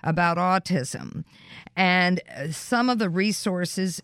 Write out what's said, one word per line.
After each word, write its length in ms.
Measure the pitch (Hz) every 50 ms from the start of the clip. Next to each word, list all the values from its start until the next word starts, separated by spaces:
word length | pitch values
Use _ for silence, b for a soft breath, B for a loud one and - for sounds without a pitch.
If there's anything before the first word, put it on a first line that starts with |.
about 360 | B 165 160 175 175 170 170 170
autism 880 | 180 185 185 190 - - 180 143 127 - - - - - - 156 160 B B B B B B B B B B
and, 460 | 180 190 180 180 185 180 180 180 175 - - -
uh, 160 | - 139 160
some 380 | 156 - - - 247 240 247 254
of 100 | 247 220
the 100 | 220 180
resources 920 | 165 185 196 214 185 - - 208 180 180 175 - - 185 190 185 165 -